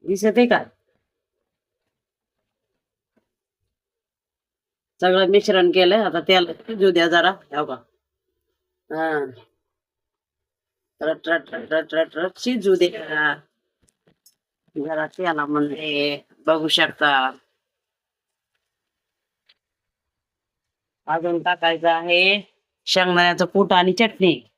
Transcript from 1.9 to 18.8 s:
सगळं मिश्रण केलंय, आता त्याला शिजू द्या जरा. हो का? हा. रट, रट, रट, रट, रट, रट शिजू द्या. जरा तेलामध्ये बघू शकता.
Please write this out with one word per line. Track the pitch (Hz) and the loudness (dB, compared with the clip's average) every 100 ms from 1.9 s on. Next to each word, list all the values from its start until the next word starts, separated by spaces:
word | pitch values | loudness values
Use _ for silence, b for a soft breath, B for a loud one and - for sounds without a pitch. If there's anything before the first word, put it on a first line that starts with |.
| _ _ _ _ _ _ _ _ _ _ _ _ _ _ _ _ _ _ _ _ _ _ _ _ _ _ _ _ _ _ _ | _ _ _ _ _ _ _ _ _ _ _ _ _ _ _ _ _ _ _ _ _ _ _ _ _ _ _ _ _ _ _
सगळं | 180 185 185 | 0 2 4
मिश्रण | 202 196 190 180 | 2 4 2 4
केलंय, | 175 180 208 | 4 4 2
आता | 196 165 | 0 -4
त्याला | 160 185 170 | 2 2 2
शिजू | 165 - 220 190 | -6 -12 0 2
द्या | 175 170 | 4 2
जरा. | 170 170 | 2 0
हो | 190 _ 143 | -2 _ -8
का? | 151 131 _ _ _ _ _ _ _ _ _ _ _ | -6 -8 _ _ _ _ _ _ _ _ _ _ _
हा. | 156 160 151 135 117 _ _ _ _ _ _ _ _ _ _ _ _ _ _ _ _ | -6 -4 -4 -6 -12 _ _ _ _ _ _ _ _ _ _ _ _ _ _ _ _
रट, | 151 156 160 | -8 -6 -4
रट, | 165 135 | -4 -6
रट, | - 117 | -16 -6
रट, | 156 156 | -6 -4
रट, | 156 160 147 | -4 -4 -4
रट | 180 - | -8 -6
शिजू | 247 254 196 | -6 -2 0
द्या. | 180 175 - - 151 151 151 _ _ _ _ _ _ _ _ _ _ _ _ _ 156 | 2 2 -2 -8 -4 -2 -4 _ _ _ _ _ _ _ _ _ _ _ _ _ -12
जरा | 147 156 151 | -8 -6 -6
तेलामध्ये | - 180 156 147 147 147 143 156 147 147 143 _ _ - | -6 -4 -4 -4 -2 -2 -4 -6 -4 -4 -6 _ _ -2
बघू | 160 156 | -2 0
शकता. | - 156 - 147 139 131 127 _ _ _ _ _ _ _ _ _ _ _ _ _ _ | 0 0 0 0 2 -2 -6 _ _ _ _ _ _ _ _ _ _ _ _ _ _